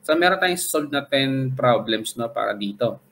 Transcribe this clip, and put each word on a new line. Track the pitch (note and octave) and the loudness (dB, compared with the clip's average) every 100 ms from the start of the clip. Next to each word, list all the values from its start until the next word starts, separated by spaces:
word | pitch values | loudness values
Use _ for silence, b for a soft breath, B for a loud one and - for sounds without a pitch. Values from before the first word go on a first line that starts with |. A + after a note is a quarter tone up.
| - | 2
So | |
meron | D#3+ F3 F#3 | 4 4 4
tayong | F#3 F3+ | 0 0
solve | - D#3+ D3 | -2 -2 0
na | C#3+ | -4
ten | C#3+ C#3 C3+ C3+ C3 B2+ | 0 0 2 0 -2 0
problems, | B2 A2+ A2 A2 A2 - | 2 2 2 -2 -4 -6
no, | A#2 | -6
para | A2+ G#2+ | -4 -4
dito. | G#2 G2+ G2+ A#2 - _ | -4 -6 -2 -4 -4 _